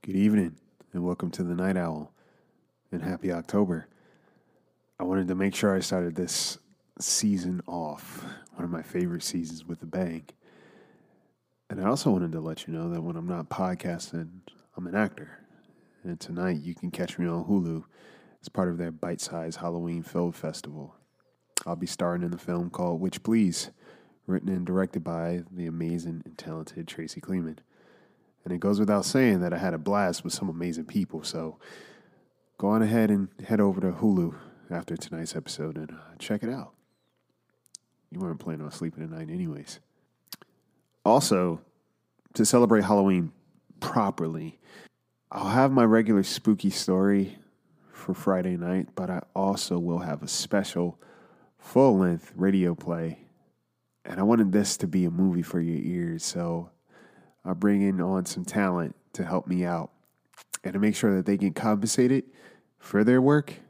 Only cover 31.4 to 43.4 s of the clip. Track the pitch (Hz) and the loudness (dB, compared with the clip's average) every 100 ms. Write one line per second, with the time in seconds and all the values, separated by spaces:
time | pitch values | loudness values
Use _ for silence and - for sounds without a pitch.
31.4 | 82 - - - - - _ _ _ _ | -8 -10 -20 -20 -20 -20 _ _ _ _
32.4 | _ - 98 110 107 113 107 101 95 - | _ -2 2 4 4 4 4 4 0 -8
33.4 | - 110 101 92 92 87 110 95 85 80 | -2 4 4 4 -2 2 2 4 0 -4
34.4 | - - - 85 82 82 - 82 82 80 | -18 -20 -10 -10 -6 -10 -8 -10 -8 -8
35.4 | - - 78 78 78 - - - - 107 | -10 -8 -8 -8 -12 -14 -20 -16 -6 -4
36.4 | 113 131 - _ _ _ _ _ _ _ | -4 -6 -10 _ _ _ _ _ _ _
37.4 | _ _ _ - _ _ _ 90 92 78 | _ _ _ -20 _ _ _ -10 -8 -8
38.4 | 87 78 76 - 85 80 80 80 80 180 | -8 -8 -10 -8 -8 -8 -12 -10 -10 -6
39.4 | 170 147 165 - _ _ _ _ _ - | -6 -8 -14 -20 _ _ _ _ _ -20
40.4 | - _ _ _ _ _ 101 123 - 98 | -20 _ _ _ _ _ 4 4 6 2
41.4 | 90 82 _ _ _ _ _ _ _ - | 2 -2 _ _ _ _ _ _ _ 0
42.4 | 107 123 117 110 95 104 98 92 80 - | 4 6 8 6 6 4 6 2 0 -8